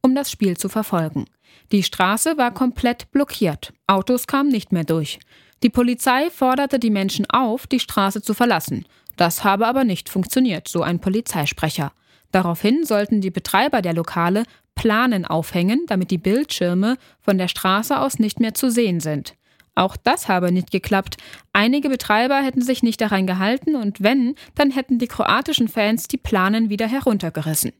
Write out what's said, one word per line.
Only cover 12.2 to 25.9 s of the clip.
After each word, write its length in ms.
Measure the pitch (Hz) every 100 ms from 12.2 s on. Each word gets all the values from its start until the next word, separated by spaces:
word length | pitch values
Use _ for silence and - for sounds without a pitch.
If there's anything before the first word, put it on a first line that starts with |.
| _
Daraufhin 540 | 185 175 170 202 277
sollten 380 | 320 208 208 214
die 80 | 190
Betreiber 500 | 180 - 190 269 254
der 140 | 180
Lokale 480 | 165 165 - 170 196 233 _ _
Planen 500 | - 226 214 254 208
aufhängen, 600 | 175 160 165 180 175 247 339
damit 240 | 196 180
die 80 | 180
Bildschirme 800 | 185 220 302 - 180 175 208 254 _ _
von 180 | - 190
der 100 | 180
Straße 500 | - 190 196 220 269
aus 200 | 269 -
nicht 200 | 214 -
mehr 140 | 226
zu 180 | 214 262
sehen 300 | 233 226 170
sind. 340 | 156 147 - _ _ _ _ -
Auch 160 | 190
das 320 | - - 220 -
habe 260 | 185 180
nicht 180 | 180 180
geklappt. 480 | 190 - 196 196 - - - _
Einige 380 | - 220 277 285
Betreiber 500 | 254 - 214 254 277
hätten 220 | 269 262
sich 200 | 247 254
nicht 160 | 233 220
daran 280 | 214 202 185
gehalten 500 | 185 190 262 - 294
und 260 | 208 202
wenn, 320 | 196 269 240 285 -
dann 160 | - 285
hätten 280 | 269 254 240
die 80 | 240
kroatischen 640 | - - 214 277 302 226
Fans 400 | - 208